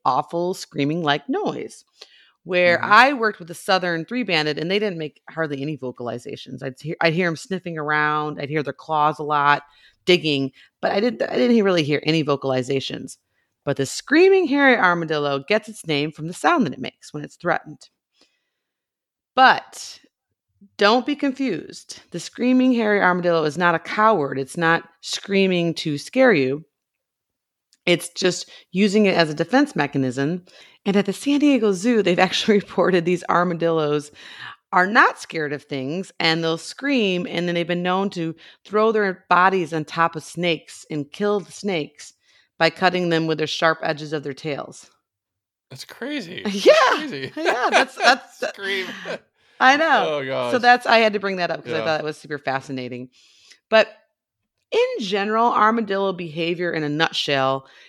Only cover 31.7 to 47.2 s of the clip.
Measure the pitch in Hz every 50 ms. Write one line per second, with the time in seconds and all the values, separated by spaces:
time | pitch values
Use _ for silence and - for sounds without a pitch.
31.7 | 190 170 196 247 240 214 196 170 180 175 185 185 - - - 220 202 202 - -
32.7 | - 196 170 185 185 175 165 180 180 170 - - - 170 180 180 170 160 170 165
33.7 | 165 160 151 147 147 147 143 - - - - - - - - - - _ _ -
34.7 | 196 180 180 202 226 262 349 480 - - - - 165 160 151 139 147 135 - -
35.7 | 147 135 131 135 160 190 190 - - - 165 165 160 165 165 160 165 165 - -
36.7 | - - 262 285 277 247 208 190 180 180 175 - - 170 175 175 175 175 170 165
37.7 | 175 175 175 185 185 190 196 196 - 175 165 160 156 _ - - - _ _ -
38.7 | 190 214 220 226 214 214 202 190 180 - _ - 180 175 185 190 190 185 165 143
39.7 | 170 156 147 - - 165 165 165 - 156 - - - 165 180 175 160 156 - -
40.7 | - - - - 160 147 143 147 - - 208 208 208 196 160 - - - - 202
41.7 | 180 156 143 - _ - - - _ _ _ _ _ _ _ _ _ - 165 165
42.7 | - - 185 180 180 180 180 170 165 160 160 160 156 151 156 147 - - 170 160
43.7 | 160 - - 165 151 143 156 147 156 151 143 143 - - - 156 139 - - -
44.7 | - - - _ _ _ _ _ _ _ _ _ _ _ _ _ _ _ _ _
45.7 | 139 - - - - - 233 285 302 269 180 165 185 - - 208 190 202 - -
46.7 | 622 640 539 - - 302 311 269 151 135